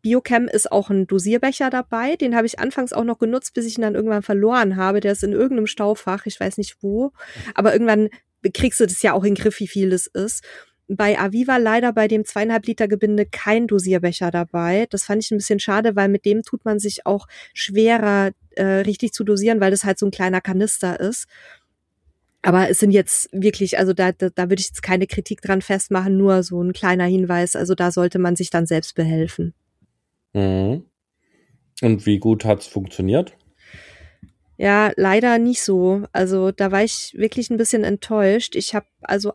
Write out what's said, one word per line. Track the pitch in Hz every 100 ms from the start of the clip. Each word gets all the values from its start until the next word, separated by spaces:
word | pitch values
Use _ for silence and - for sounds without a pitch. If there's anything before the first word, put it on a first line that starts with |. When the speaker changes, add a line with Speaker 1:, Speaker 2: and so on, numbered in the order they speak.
Speaker 1:
Biochem | 220 247 - 240 247
ist | - -
auch | 202 196
ein | 196 185
Dosierbecher | 190 196 233 262 - 262
dabei. | 254 247 226 254 330
Den | 262 233
hab |
ich | 226 -
anfangs | 254 277 247
auch | - 233
noch | 233
genutzt, | 220 254 -
bis | - 226
ich | 220
ihn |
dann | 214 208
irgendwann | 220 208
verloren | 202 202 214 247 208 190
habe. | 190 202
Der | 202
ist | 202
in | 196
irgendeinem | 202 262 254 214
Staufach, | - 208 214 - 202 214
ich | -
weiß | 190 202
nicht | 202 -
wo. | 196 214 277 - - - - -
Aber | 202
irgendwann | - 226 214 214 - _ _ 196
kriegst | - 254 -
du | 208
das | 185
ja | 208
auch | 175
in | 202 196
den |
Griff, | 214 -
wie | 196
viel | 202 190
es | 180 -
ist. | 175 208 - - - - _ -
Bei | 196 208 214
Aviva | 196 220 254 254
leider | 220 226 240
bei | 226 214
dem | 214 208
zweieinhalb | 208 220 226 220
Liter | 226 208
Gebinde | 208 220 208 208
kein | - - 226 233
Dosierbecher | 202 185 185 175 175 175
dabei. | 175 170 175 170 190 226
Das | 196 -
fand | 208
ich | 214
ein | 208
bisschen | - 202
schade, | - 202 226 202
weil | 196
mit | 196 202
dem | 214
tut | - 233 226
man | 208
sich | 208 - -
auch | 202 - - -
schwerer, | - - 202 226 233 208 202 196 - _ -
äh, |
richtig | 190 190 196 202 240
zu | -
dosieren, | 214 202 214 220
weil | 190
das | 196 202
halt | 190
so | 196
ein |
kleiner | - 185 185
Kanister | 190 185 214 - 185 -
ist. | 190 247 - - - - _ _ _ _ _ _ _ _
Aber | 185 185 190
es | -
sind | 208
jetzt | 196 - - -
wirklich, | 190 208 - 196 -
also | 185
da, | 180 185
da, | 180 185
da | - 180
würde | 190
ich | -
jetzt | -
keine | - 185 190
Kritik | - - 208
dran | - 190
festmachen, | - 190 - 185 190 190
nur | 196 185
so | 180 175
ein | 180
kleiner | 180 185 180 180
Hinweis. | 185 180 175 175 -
Also | 175 180
da | 175
sollte | 175 175 185
man | 180 175
sich | 180
dann | 170 170
selbst | 160 - -
behelfen. | 160 160 160 - 170 - _ _ _ _ _ _ _
Speaker 2:
Mhm. | 101 98 95 98 147 - _ _ _ _ _ _ _ _ -
Und | 120 104 107
wie | 101
gut | 113 110
hat's | 110 101 -
funktioniert? | 104 95 - 95 135 185 - _ _ _ - - - - _ - _ _ -
Speaker 1:
Ja, | 202 202 214 -
leider | 190 208 240 233
nicht | 240 247
so. | - 190 185 196 202
Also | - 185 190 185
da | 190 196
war | 196
ich | 220 - - -
wirklich | 220 - 226
ein | 226
bisschen | 226 226
enttäuscht. | 208 202 - 214 196 220 - -
Ich | - 208
hab | - _
also | - 202 208